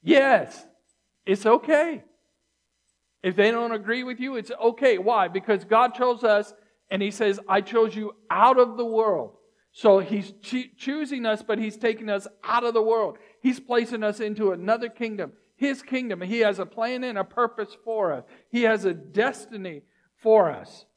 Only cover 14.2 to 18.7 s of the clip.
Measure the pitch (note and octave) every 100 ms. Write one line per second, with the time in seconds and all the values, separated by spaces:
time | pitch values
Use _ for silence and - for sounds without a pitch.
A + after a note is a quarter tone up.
14.2 | G#3+ G#3 G#3 F3 F#3 A3+ A#3 - A#3 G#3
15.2 | D3+ _ _ _ C#4 C4+ - B3+ B3 F3+
16.2 | F#3 A#3 G#3+ F#3+ F3+ - A3+ B3+ B3+ G3+
17.2 | F#3+ - A#3 A#3 G#3 - - A3 F#3 C3
18.2 | - - _ A#3+ A3+